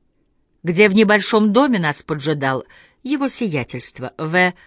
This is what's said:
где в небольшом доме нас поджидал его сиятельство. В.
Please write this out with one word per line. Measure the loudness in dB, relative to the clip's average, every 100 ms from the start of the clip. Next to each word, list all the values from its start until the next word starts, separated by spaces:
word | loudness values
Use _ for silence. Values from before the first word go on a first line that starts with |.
| _ _ _ _ _ _
где | -2 2 4
в | 4
небольшом | 4 2 2 2 4
доме | 4 2 2
нас | -2 -4
поджидал | -6 -6 -4 -2 -2 -4 -6 -20 _ _
его | -6 -4 -4
сиятельство. | -4 -4 -4 -6 -8 -10 -12 -12 -10
В. | -4 0 0 -2